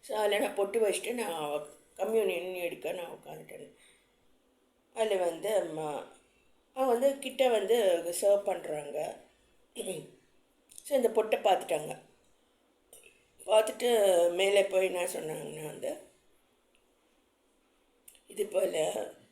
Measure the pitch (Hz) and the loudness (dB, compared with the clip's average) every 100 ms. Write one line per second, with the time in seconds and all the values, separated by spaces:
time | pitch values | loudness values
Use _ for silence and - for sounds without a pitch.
0 | - 214 208 202 247 - 196 233 214 180 | -6 0 2 2 0 0 0 2 2 0
1 | - 240 214 165 147 147 147 - _ - | -4 -4 -4 -4 -4 -6 -8 -18 _ -6
2 | 196 220 196 180 180 180 175 156 156 180 | 0 2 2 -2 -6 -6 -6 -6 -8 -8
3 | 170 - - 156 160 - - _ _ _ | -8 -14 -16 -16 -16 -18 -20 _ _ _
4 | _ _ _ _ _ _ _ _ _ - | _ _ _ _ _ _ _ _ _ -4
5 | 220 190 175 165 196 214 170 156 156 139 | -2 0 0 -2 -2 -2 -2 -6 -6 -6
6 | - - _ _ _ _ _ - 262 233 | -10 -18 _ _ _ _ _ -4 0 4
7 | 277 277 262 254 254 226 196 233 196 170 | 2 0 -8 2 2 4 2 4 4 2
8 | 165 175 202 202 202 175 165 151 147 147 | 0 0 4 4 2 -4 -6 -8 -6 -6
9 | 170 190 - _ _ _ _ - 196 170 | -6 -8 -18 _ _ _ _ -10 -8 -8
10 | 147 - _ _ _ _ _ - - 285 | -12 -20 _ _ _ _ _ -20 0 2
11 | 233 226 214 - 214 180 - 160 151 254 | 4 2 2 2 4 2 2 -4 -4 -12
12 | - _ _ _ _ _ _ _ _ - | -16 _ _ _ _ _ _ _ _ -20
13 | - _ _ _ - 214 220 - 247 226 | -20 _ _ _ 2 4 4 -2 2 4
14 | 196 180 175 175 196 202 190 185 185 175 | 4 4 4 4 4 4 4 2 0 -2
15 | 175 - 156 156 151 151 151 - 135 - | -4 -6 -8 -8 -10 -10 -12 -8 -8 -8
16 | - _ _ _ _ _ _ _ _ _ | -14 _ _ _ _ _ _ _ _ _
17 | _ _ _ _ _ _ _ _ _ _ | _ _ _ _ _ _ _ _ _ _
18 | - _ _ - 196 185 185 165 156 110 | -20 _ _ -8 -2 0 0 2 0 -2
19 | 104 - _ | -6 -10 _